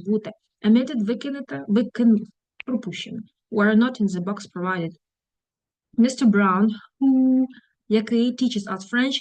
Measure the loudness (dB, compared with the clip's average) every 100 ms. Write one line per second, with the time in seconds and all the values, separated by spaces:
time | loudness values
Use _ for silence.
0 | -4 -4 -4 -14 _ _ 2 2 2 -2
1 | -2 -4 -6 -10 -10 -10 -2 0 0 2
2 | 2 2 0 _ _ -18 -8 -8 -6 -12
3 | -12 -14 -14 _ _ 0 2 4 2 0
4 | -2 -2 -6 -8 -10 -8 -6 -4 -6 -12
5 | _ _ _ _ _ _ _ _ _ 0
6 | 0 2 2 4 4 4 2 0 -10 _
7 | 2 4 4 2 0 -6 _ _ -2 -2
8 | 0 0 0 0 -2 -2 -6 -10 -4 -2
9 | 0 -2